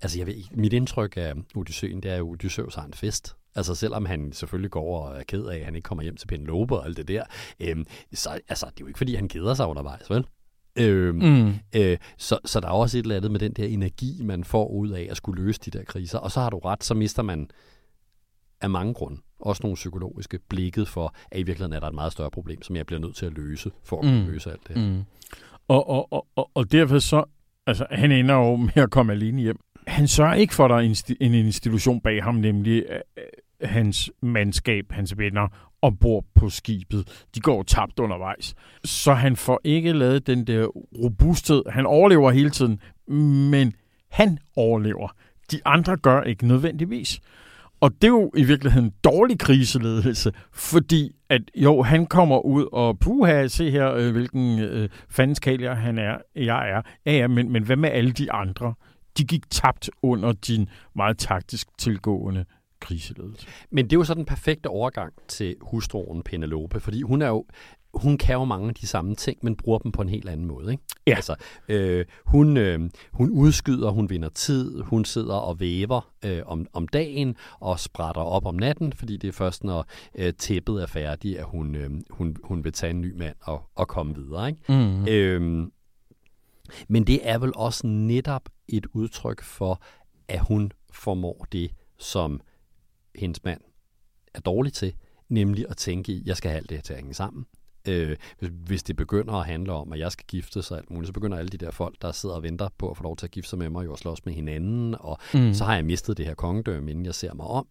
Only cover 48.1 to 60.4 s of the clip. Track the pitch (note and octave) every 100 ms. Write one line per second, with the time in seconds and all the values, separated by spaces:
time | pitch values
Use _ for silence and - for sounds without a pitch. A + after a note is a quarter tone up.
48.1 | A#3+ F#3+ - C3 C#3+ C#3 B2+ A2+ - C#3
49.1 | D#3 B3 G3+ - C3+ A#2+ C3 A2+ A2+ B2
50.1 | A2+ A2+ - - - - E3 - D#3+ C#3+
51.1 | - - B2+ G2+ - C#3 C#3+ A#2+ D#3+ E3+
52.1 | F3+ E3 C3 - C3+ C3+ - A#2+ G2 -
53.1 | C4+ F#3 D3+ C3 - E3 C#3 C3+ A#2+ A#2+
54.1 | A2+ B2 C3 B2 A2+ G#2+ - G#2 - -
55.1 | - C3 D3 C#3+ C3 B2 B2 A#2 A2+ G#2
56.1 | - - - A#2 B2 A#2 G2+ - - -
57.1 | D3 B2 A#2+ B2 A#2+ G#2+ C3+ D#3 B2 B2
58.1 | B2 C#3+ G#2+ F#2+ F#2+ A#2+ A2+ _ _ -
59.1 | - C3+ E3 - - C3 - - - B2+
60.1 | A#2+ A#2 G#2+